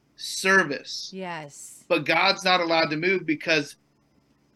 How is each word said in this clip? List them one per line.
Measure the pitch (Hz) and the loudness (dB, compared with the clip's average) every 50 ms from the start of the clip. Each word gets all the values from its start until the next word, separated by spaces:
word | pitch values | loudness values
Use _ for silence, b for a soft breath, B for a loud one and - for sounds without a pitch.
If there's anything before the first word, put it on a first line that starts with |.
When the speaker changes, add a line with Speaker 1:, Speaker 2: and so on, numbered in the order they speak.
| _ _ _ | _ _ _
Speaker 1:
service." | - - - - - - 190 190 190 180 147 139 - - - - - - - - | -16 -12 -10 -8 -2 2 4 4 4 4 2 -2 -8 -8 -12 -14 -12 -12 -12 -12
Speaker 2:
Yes. | 190 185 180 - 156 151 143 - - - - - - - - | -10 -10 -8 -10 -10 -12 -14 -16 -18 -20 -20 -20 -12 -4 0
Speaker 1:
But | 175 165 151 | 0 0 2
God's | 135 165 165 180 196 196 190 - | 2 2 4 4 2 2 2 2
not | 185 185 202 | 2 4 4
allowed | 175 165 165 165 160 160 | 4 2 2 2 2 0
to | 156 | -2
move | 156 160 180 190 180 165 | -2 0 0 0 0 -2
because | 156 156 151 - 175 160 156 143 - - _ _ _ _ _ _ _ _ _ _ _ _ _ _ _ _ | -4 -4 -4 0 0 0 0 0 -4 -10 _ _ _ _ _ _ _ _ _ _ _ _ _ _ _ _